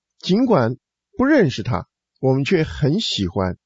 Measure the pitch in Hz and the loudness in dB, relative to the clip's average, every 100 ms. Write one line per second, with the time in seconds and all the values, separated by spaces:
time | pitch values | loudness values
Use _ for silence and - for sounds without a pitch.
0 | _ _ - 190 254 190 113 110 _ _ | _ _ -2 0 4 2 2 -4 _ _
1 | _ - 262 302 170 - 110 95 - _ | _ -2 2 4 2 0 -6 -6 -6 _
2 | _ _ 131 131 139 165 156 - 139 170 | _ _ -2 0 0 0 -2 -2 0 0
3 | - - 92 98 92 87 | -2 -4 -4 -2 -4 -4